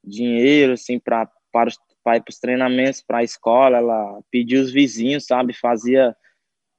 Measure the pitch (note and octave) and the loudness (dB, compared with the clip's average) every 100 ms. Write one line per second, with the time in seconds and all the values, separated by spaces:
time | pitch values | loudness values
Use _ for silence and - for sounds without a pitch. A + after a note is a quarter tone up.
0 | G2+ G#2 A#2+ A#2 C3 D3 C3+ B2 - B2 | -16 -8 -4 2 4 4 2 0 -6 -8
1 | - A#2 A2+ _ _ A#2 A#2 - _ _ | -2 -4 -4 _ _ 0 0 -2 _ _
2 | A#2 A#2 - - A#2+ B2+ B2+ B2+ C3+ C3+ | -2 -2 -2 -10 -4 -2 0 0 -2 -4
3 | - A#2 A#2+ - A2+ B2 C3+ A#2+ A#2+ A2 | -6 -4 -4 -4 0 4 4 4 0 -2
4 | G#2 G2+ _ B2 A#2 C3 C3 C3 C3+ A2 | -6 -12 _ -4 0 0 0 0 0 0
5 | A#2+ C#3+ - B2+ B2 - A#2+ A#2 A#2+ C3 | -4 -4 -2 -2 -2 -4 -4 -2 2 2
6 | B2+ - _ _ _ _ _ | 2 -2 _ _ _ _ _